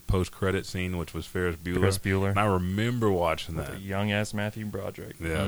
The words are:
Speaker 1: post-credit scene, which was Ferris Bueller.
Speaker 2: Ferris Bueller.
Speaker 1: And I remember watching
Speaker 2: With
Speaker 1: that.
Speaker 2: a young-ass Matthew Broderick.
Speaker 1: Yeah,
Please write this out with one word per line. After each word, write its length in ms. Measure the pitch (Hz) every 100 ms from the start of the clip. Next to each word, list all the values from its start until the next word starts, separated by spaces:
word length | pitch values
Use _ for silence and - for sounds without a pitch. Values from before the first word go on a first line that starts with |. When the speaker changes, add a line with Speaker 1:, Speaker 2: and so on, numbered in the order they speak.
| -
Speaker 1:
post-credit 580 | 95 90 - 95 95
scene, 320 | 82 95 92 90
which 160 | 78
was 140 | 82 78
Ferris 300 | 92 90 78
Bueller. 240 | 85 90
Speaker 2:
Ferris 180 | 92 98
Bueller. 320 | 98 95 98
Speaker 1:
And 80 | 98
I 60 | 104
remember 640 | 92 90 95 113 123 110
watching 460 | 95 85 80 - 80
Speaker 2:
With 100 | 71
Speaker 1:
that. 100 | 65
Speaker 2:
a 40 |
young-ass 520 | 98 98 104 104 104
Matthew 320 | 104 104 107
Broderick. 520 | 107 101 95 90 - -
Speaker 1:
Yeah, 80 | 82 80